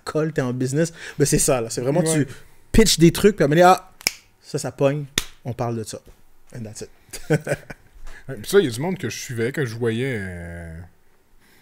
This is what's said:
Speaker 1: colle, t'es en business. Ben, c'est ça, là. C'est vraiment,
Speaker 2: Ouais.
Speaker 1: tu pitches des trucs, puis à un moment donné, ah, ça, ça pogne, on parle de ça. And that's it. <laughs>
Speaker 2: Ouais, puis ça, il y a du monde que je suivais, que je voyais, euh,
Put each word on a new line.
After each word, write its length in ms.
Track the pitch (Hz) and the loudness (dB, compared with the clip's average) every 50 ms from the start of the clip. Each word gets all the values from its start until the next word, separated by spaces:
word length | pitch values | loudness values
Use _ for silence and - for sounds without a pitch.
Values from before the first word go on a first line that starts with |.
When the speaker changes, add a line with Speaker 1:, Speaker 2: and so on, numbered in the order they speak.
| _ | _
Speaker 1:
colle, 300 | - - 156 156 160 156 | -6 -2 -2 -2 -2 -2
t'es 80 | 156 | -2
en 120 | 135 123 123 | -2 -2 -2
business. 380 | 127 131 127 135 151 170 - - - - - - - | -2 -2 -2 0 0 -2 -2 -4 -8 -16 -10 -2 0
Ben, 60 | 147 | 0
c'est 140 | - 151 143 | 2 2 2
ça, 220 | - - 135 123 | 2 2 0 0
là. 80 | 113 113 | -2 -4
C'est 120 | - 135 | -6 -4
vraiment, 200 | 120 131 147 180 | -2 0 0 2
Speaker 2:
Ouais. 240 | 160 160 160 151 135 | 2 2 2 0 0
Speaker 1:
tu 20 | - - - - - - - - - | -2 -6 -12 -20 -20 -20 -20 -6 2
pitches 280 | - 226 226 165 - 156 | 4 6 6 6 6 6
des 120 | 160 165 | 6 6
trucs, 240 | - - - 202 202 | 6 6 4 4 4
puis 80 | - 160 | 4 2
à 20 | |
un 40 | 139 | 4
moment 120 | 151 170 | 6 8
donné, 140 | 180 180 185 | 8 8 6
ah, 160 | - - - - - - - - - _ _ _ _ | 6 2 -6 -20 -10 -8 -8 -8 -8 _ _ _ _
ça, 160 | _ - - 143 | _ -10 -8 -8
ça 120 | - 127 | -8 -8
pogne, 340 | - - 143 135 143 151 143 135 - - - - - - - | -2 0 0 0 0 0 -6 -6 -6 -6 -6 -6 -10 -14 -12
on 80 | 131 117 | -10 -6
parle 240 | - 123 120 117 113 | -4 -4 -4 -4 -6
de 60 | 107 | -8
ça. 160 | - - - - - - - - - - - - - - | -10 -12 -16 -16 -20 -20 -20 -20 -20 -20 -20 -20 -18 -16
And 60 | 123 107 | -14 -14
that's 180 | 104 - - | -14 -14 -14
it. 80 | 107 - - _ _ - - - - - | -16 -18 -18 _ _ -18 -16 -12 -4 -2
<laughs> 100 | 156 151 - 147 147 - - - - - - - - - - - - - - - | -2 -2 -2 -4 -8 -8 -8 -12 -20 -20 -20 -20 -20 -16 -14 -14 -14 -14 -12 -12
Speaker 2:
Ouais, 60 | 135 | -12
puis 140 | 104 110 - | -12 -4 2
ça, 100 | 180 202 | 4 4
il 60 | 190 | 4
y 20 | 131 | 2
a 40 | |
du 100 | 107 117 | 0 -4
monde 160 | 151 185 185 - | -6 -6 -6 -6
que 120 | - 110 | -6 -8
je 80 | - - | -8 -10
suivais, 360 | - - 123 113 113 123 143 | -10 -8 -6 -4 -4 -4 -2
que 120 | 165 139 | -4 -4
je 80 | 113 110 117 | -6 -4 -4
voyais, 400 | 120 113 113 117 131 139 123 104 | -2 -2 -2 -2 -2 -4 -4 -6
euh, 580 | 98 95 90 87 85 85 85 85 85 82 80 82 87 - _ _ _ _ _ _ _ _ _ - _ _ _ _ | -8 -8 -10 -12 -12 -12 -12 -12 -14 -14 -14 -16 -16 -18 _ _ _ _ _ _ _ _ _ -20 _ _ _ _